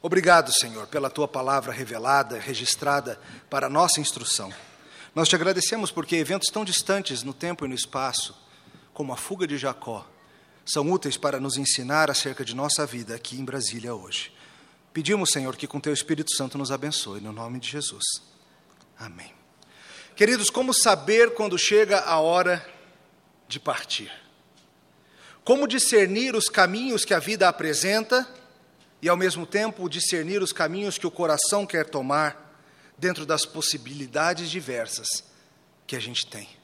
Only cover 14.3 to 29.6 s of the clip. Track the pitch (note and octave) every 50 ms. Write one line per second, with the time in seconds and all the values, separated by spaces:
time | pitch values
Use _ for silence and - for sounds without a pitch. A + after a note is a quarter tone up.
14.3 | - - - - - - - - _ _ _ _ _ D#3+ D3+ D3+ G#3 G#3 F#3 D3+
15.3 | - D3+ C3 C3 B2+ - - C3+ - C#3+ - D#3 D3 C3+ - - D#3+ C#3+ D3+ -
16.3 | - - - - - C#3 C#3 B2+ C#3 C3+ C3+ D3+ D3 - - G#2+ G2 G#2 G#2 G#2+
17.3 | G#2+ G#2+ A#2 A#2 B2 B2+ A#2+ - C#3 D3 C#3+ - - - - - - - - -
18.3 | _ _ _ _ _ _ _ _ - _ - _ _ - A#2 G#2+ E2+ E2+ - -
19.3 | - _ _ _ _ _ - _ - - - - - - - - - - G3+ A3
20.3 | B3 B3 G#3 - - - C4 B3+ A#3+ - - A#3 G3 D#3 C#3 D#3+ G#3+ A3+ A#3 A3+
21.3 | A#3 - G#3+ G#3 F3+ E3+ - - G#3 G#3+ A3 G3+ G3+ F#3+ - - E3 D#3+ D#3 E3
22.3 | E3+ F3+ F3+ F3+ F3+ E3 - - - - - - - _ _ _ _ _ _ _
23.3 | _ _ _ _ - C#3+ - D3 B2+ - - - - - G#2+ - - - - -
24.3 | _ _ _ _ _ - _ _ _ _ _ _ _ _ _ _ _ - - -
25.3 | - - _ - B3 C#4 D4 B3 A3 C4 - - A#3+ G#3+ G3 F3+ F#3+ G#3+ B3+ C4+
26.3 | A3 A3 G#3 - - - F#3 F3 F#3 A3 B3 C4+ A#3+ G#3 - - G3 E3 D3 -
27.3 | A3 G#3+ F#3+ F3+ E3 - D#3 D#3+ D3 C#3+ - F#3+ G3+ A3 A3+ A3 B3 B3+ B3+ -
28.3 | - - - - - _ _ _ _ _ _ _ _ _ - E3 F3 F3+ F#3 F#3
29.3 | - E3 E3+ - - G3+